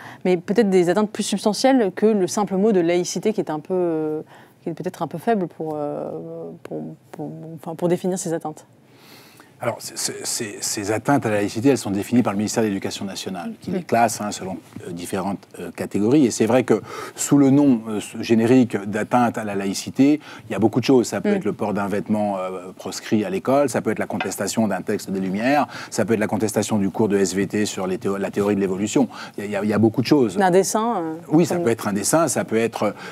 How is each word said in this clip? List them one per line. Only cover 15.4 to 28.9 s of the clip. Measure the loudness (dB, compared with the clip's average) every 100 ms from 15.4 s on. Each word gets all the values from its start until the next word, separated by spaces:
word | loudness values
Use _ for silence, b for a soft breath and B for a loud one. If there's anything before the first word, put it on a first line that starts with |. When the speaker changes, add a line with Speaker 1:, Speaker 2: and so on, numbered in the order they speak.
| -10 -14
Speaker 2:
euh, | -12
catégories. | -8 -6 0 4 6 4
Et |
c'est | 4 2
vrai | 4
que | 4 0 B B B
sous | -8 2 6
le | 6
nom, | 6 6 4 0
euh, | -6 -6 -10
générique | 2 4 6 6 4 0 -4
d'atteinte | -4 0 2 2 0
à |
la | -6
laïcité, | -4 -4 -4 -6 4 4 4 B B -6
il |
y | 0
a |
beaucoup | 2 2
de |
choses. | 4 4 4
Ça | 0
peut | 0
Speaker 1:
Mm. | 0
Speaker 2:
être |
le | -2
port | -2 -2
d'un | -2 -2
vêtement, | -4 -2 0 0 -2
euh, | -4 -8 -12 -12
proscrit | -12 -12 -2 0
à | 0
l'école, | -2 0 2 2
ça | 0
peut | -2
être | -4
la | -4
contestation | -4 -6 -4 -4 0 0
d'un | -2
texte | -4 -6 -4
des | -4
Lumières, | -2 -2 0 2 0 B B
ça | -2
peut | 0
être | 2
la | 0
contestation | 0 0 -2 0 0
du | 0
cours | 0 2
de | 4
S | 2
V | 0 -2
T | 0
sur | -2 -2 -4
les | -2
théo-, | -2 -2
la | -4
théorie | 0 0 2
de |
l'évolution. | 0 0 0